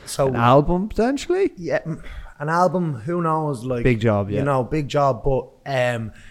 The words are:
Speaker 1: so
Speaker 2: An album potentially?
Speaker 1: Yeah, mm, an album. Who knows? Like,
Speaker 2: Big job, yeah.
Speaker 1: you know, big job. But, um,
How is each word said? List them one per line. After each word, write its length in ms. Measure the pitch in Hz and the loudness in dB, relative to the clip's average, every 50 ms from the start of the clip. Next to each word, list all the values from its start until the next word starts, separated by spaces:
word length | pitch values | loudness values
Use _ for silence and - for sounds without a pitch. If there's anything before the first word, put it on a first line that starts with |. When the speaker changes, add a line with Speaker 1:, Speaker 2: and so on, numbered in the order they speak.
| - | -14
Speaker 1:
so 220 | - - - 139 135 | -8 -2 0 0 0
Speaker 2:
An 60 | 127 117 | 2 2
album 500 | 117 120 131 147 151 175 175 180 196 214 | 4 6 6 6 6 4 2 0 -2 -2
potentially? 600 | - - 220 254 285 269 - - 349 381 403 302 - 185 | -2 0 0 0 0 -2 -2 -2 0 0 0 0 -2 -6
Speaker 1:
Yeah, 220 | 170 170 170 - - | -4 -2 -2 -2 -2
mm, 180 | 160 160 - - - - - - - - - | -4 -8 -8 -10 -12 -14 -14 -14 -16 -12 -8
an 100 | 147 151 | -4 0
album. 440 | 165 175 180 180 147 185 175 160 139 | 2 2 2 2 2 0 -2 -2 -4
Who 260 | 113 107 160 175 175 | -4 -4 -4 -2 -2
knows? 420 | 170 160 156 160 156 147 139 110 117 | 0 0 0 0 0 -2 -4 -4 -4
Like, 180 | 131 127 120 117 | -4 -2 0 2
Speaker 2:
Big 160 | 131 123 107 | 2 2 2
job, 280 | 110 113 104 101 101 98 | 2 2 2 2 0 0
yeah. 100 | 101 123 | -2 -2
Speaker 1:
you 60 | 135 | 0
know, 180 | 143 139 127 120 | 0 0 0 0
big 240 | - 151 160 143 127 | -2 -2 -4 -4 -2
job. 340 | - 147 143 135 123 104 - | 0 2 2 2 0 0 0
But, 240 | 143 135 127 - - - _ - | 0 0 0 -2 -6 -12 _ -8
um, 460 | 139 135 127 123 123 120 113 113 104 - - - - | -4 -2 0 0 0 0 -2 -6 -8 -10 -14 -20 -20